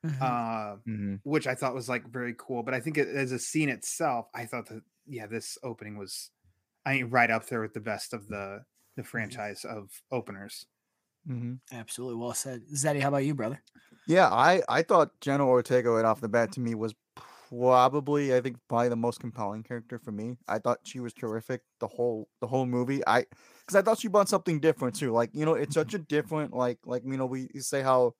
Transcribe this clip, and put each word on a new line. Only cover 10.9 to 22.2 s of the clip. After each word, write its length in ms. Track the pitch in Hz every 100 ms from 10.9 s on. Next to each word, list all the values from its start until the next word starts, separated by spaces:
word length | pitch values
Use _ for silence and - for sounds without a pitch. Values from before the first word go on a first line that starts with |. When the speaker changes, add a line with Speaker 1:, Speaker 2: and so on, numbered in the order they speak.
| _ _ _ -
Speaker 3:
Mm-hmm. 280 | 123 120 127 _
Speaker 1:
Absolutely. 440 | 127 110 - 127 117
Well 140 | 120
said. 280 | - 135 123 113
Zeddy, 260 | 143 151 143
how 80 | 139
about 160 | 143
you, 100 | 139
brother? 280 | 147 113 143 _ - _ _ -
Speaker 3:
Yeah, 220 | 170 165
I, 320 | 101 143 185 -
I 140 | 131
thought 380 | 165 185 147 _
Jenna 260 | - 139 135
Ortega 440 | 127 117 127 120
right 140 | 113
off 160 | 113 110
the 80 | 113
bat 240 | 117 113
to 80 | 98
me 140 | 120
was 200 | 113 110 107 _ - - - -
probably, 840 | 123 123 127 127 143 139 147 143
I 60 | 127
think, 180 | 127 123 _
probably 200 | 120 120
the 80 | 117
most 240 | 120 117
compelling 420 | 120 113 107 107
character 360 | 110 120 113 120
for 140 | -
me. 240 | 104 113 123 -
I 100 | 107
thought 200 | 120 120
she 160 | - 131
was 120 | 120
terrific 500 | - 113 110 - 123 _ _
the 80 | 113
whole, 400 | - 120 110